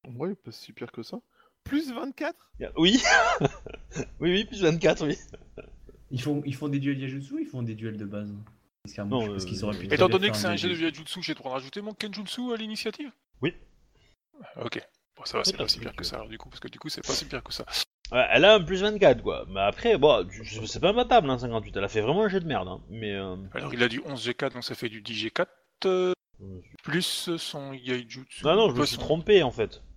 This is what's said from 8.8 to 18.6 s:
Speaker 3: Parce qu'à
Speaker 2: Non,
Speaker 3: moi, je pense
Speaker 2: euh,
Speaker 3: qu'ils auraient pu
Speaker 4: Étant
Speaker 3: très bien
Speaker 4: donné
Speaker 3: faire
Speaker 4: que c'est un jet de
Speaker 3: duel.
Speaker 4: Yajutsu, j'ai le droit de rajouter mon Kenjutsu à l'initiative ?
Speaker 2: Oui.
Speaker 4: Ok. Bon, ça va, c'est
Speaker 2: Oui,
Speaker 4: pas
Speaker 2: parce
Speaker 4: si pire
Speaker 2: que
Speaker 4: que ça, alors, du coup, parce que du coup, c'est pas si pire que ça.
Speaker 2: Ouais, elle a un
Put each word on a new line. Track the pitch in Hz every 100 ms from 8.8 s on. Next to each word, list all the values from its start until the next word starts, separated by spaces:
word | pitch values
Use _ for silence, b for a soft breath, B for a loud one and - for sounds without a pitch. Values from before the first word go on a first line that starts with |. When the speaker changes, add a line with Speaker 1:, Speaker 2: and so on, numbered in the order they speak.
Speaker 3:
Parce | - -
qu'à | 101
Speaker 2:
Non, | 127
Speaker 3:
moi, | 107
je |
pense | 98
Speaker 2:
euh, | 90
Speaker 3:
qu'ils | 95
auraient | 104 101
pu | 92
Speaker 4:
Étant | 147
Speaker 3:
très |
bien | 185
Speaker 4:
donné | 185 202
Speaker 3:
faire |
Speaker 4:
que | 214
c'est | 190
un | 170
jet | 180
de |
Speaker 3:
duel. | 170 165
Speaker 4:
Yajutsu, | 156 156 185
j'ai | 165
le | 151
droit | 131
de |
rajouter | 131 135 202
mon | 208
Kenjutsu | 208 214 196 196 - 247
à | 226
l'initiative ? | 220 214 220 - 285 _ _ _
Speaker 2:
Oui. | 139 - - _ _ _ _ _ _ 294 220 -
Speaker 4:
Ok. | 117 - - _ _ _
Bon, | -
ça | 113
va, |
c'est | -
Speaker 2:
Oui, | -
Speaker 4:
pas |
Speaker 2:
parce | -
Speaker 4:
si | -
pire | 117
Speaker 2:
que | -
Speaker 4:
que |
ça, | - 120
alors, | 110
du | 113
coup, | -
parce | -
que | 123
du | -
coup, | 156
c'est | - -
pas |
si | 135 143
pire | 127
que | -
ça. | - - B - _ -
Speaker 2:
Ouais, | 123 123
elle | 120
a | 185
un | 214